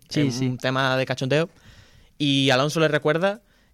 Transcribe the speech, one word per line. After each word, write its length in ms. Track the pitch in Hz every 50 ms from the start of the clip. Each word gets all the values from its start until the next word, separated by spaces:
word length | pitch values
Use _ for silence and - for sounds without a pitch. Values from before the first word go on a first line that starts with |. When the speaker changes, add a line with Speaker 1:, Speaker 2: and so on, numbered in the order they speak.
| - -
Speaker 1:
Sí, 120 | - 156 147
Speaker 2:
es 120 | 135 120
Speaker 1:
sí. 100 | 127 131
Speaker 2:
un 100 | 127 127
tema 400 | 120 - 131 131 131 135 131 131
de 80 | 131 131
cachondeo, 460 | - 127 - 135 127 139 151 170 - - _ - - - - - - - - - _ _
y 320 | - 147 143 139 139 135 135
Alonso 320 | 127 127 139 151 151 165
le 80 | 160 151
recuerda 540 | 147 147 - 151 151 160 180 196 202 - - _ _ _ _ _